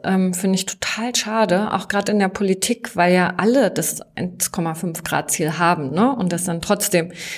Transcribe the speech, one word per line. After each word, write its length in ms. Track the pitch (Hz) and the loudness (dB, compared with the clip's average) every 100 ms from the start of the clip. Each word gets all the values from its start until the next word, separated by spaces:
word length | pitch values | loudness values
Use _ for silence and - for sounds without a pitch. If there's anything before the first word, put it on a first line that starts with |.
| - | 0
ähm, 280 | 190 185 | 2 2
finde 220 | 180 190 190 | 0 0 0
ich 100 | - | -2
total 480 | - - - 240 | -6 -6 -4 -2
schade, 600 | 240 214 220 208 180 214 | -2 -2 2 4 2 2
auch 160 | 208 - | -2 -2
gerade 240 | 208 202 | -2 0
in 60 | 208 | 2
der 100 | 190 | 2
Politik, 640 | 190 202 190 - 240 - 185 | 0 0 0 0 -2 -4 0
weil 180 | 175 | 4
ja 200 | 180 175 180 | 4 2 2
alle 340 | 202 269 202 | 2 4 4
das 300 | - 165 - - - | 0 -4 -6 -12 -8
eins 380 | 180 180 - | -8 -4 -6
Komma 220 | - 165 160 | -4 -4 -4
fünf 280 | 180 160 | -6 -6
Grad 280 | - 151 147 | -4 -2 -2
Ziel 260 | - 156 160 | -2 -2 2
haben, 340 | 175 165 135 | 2 2 -2
ne? 240 | 156 247 262 | 2 2 2
Und 160 | 180 | -2
das 140 | 175 180 | -2 -2
dann 160 | 170 | -4
trotzdem 500 | - 196 - 175 165 - - | 0 0 2 0 0 -8 -12